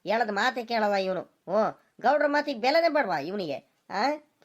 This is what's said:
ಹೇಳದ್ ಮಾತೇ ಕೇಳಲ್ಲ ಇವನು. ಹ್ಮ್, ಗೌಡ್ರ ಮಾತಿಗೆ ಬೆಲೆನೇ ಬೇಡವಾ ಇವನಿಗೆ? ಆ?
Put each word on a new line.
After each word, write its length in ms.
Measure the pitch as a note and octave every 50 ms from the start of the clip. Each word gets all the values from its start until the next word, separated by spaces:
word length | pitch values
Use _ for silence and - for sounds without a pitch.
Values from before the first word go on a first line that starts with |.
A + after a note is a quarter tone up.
| -
ಹೇಳದ್ 260 | E3+ G#3 A3+ A#3+ G#3
ಮಾತೇ 320 | G3+ G3 A3 B3+ A#3 B3 A#3
ಕೇಳಲ್ಲ 320 | A3 A#3 A3 G#3+ G#3 G3+
ಇವನು. 260 | G3 F#3+ F#3 F#3 E3+
ಹ್ಮ್, 520 | - - _ _ _ D#3 F3+ A3 G#3+ E3+ - - _ _ _ -
ಗೌಡ್ರ 260 | - A#3+ C#4+ D4 D4+
ಮಾತಿಗೆ 320 | C#4+ C#4+ D4 C#4+ D4 C#4 A3
ಬೆಲೆನೇ 300 | G#3+ C4 D4 E4 E4+ E4
ಬೇಡವಾ 300 | D4 D4+ B3+ G3 E3+ D3
ಇವನಿಗೆ? 640 | C3+ E3 G3 G#3 F#3 D3+ C3+ - - _ _ _ _ -
ಆ? 140 | F#3 G3 A3+ C#4 D4+ D4+ - _ _ _